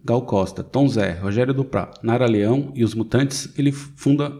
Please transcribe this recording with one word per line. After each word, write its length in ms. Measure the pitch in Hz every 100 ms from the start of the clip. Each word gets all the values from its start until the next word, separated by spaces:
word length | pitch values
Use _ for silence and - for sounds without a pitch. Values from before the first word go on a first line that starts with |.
Gal 200 | - 120
Costa, 400 | - 101 92 -
Tom 240 | - 127 139
Zé, 240 | 110 95
Rogério 400 | 85 98 107 127
Duprat, 400 | 135 131 98 90 -
Nara 240 | 113 120 120
Leão 460 | 104 104 135 139 127
e 80 |
os 120 | 107 110
Mutantes, 580 | 110 131 139 - - -
ele 140 | 139
funda 640 | 139 - - 139 143 143